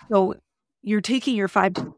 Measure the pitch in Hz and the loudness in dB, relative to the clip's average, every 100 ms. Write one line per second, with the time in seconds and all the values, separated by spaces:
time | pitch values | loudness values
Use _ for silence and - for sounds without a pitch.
0 | - 202 185 - _ _ _ _ 202 208 | 0 2 2 -2 _ _ _ _ -2 -2
1 | 202 254 269 226 196 202 190 190 - | 0 -2 0 -2 0 2 2 0 -8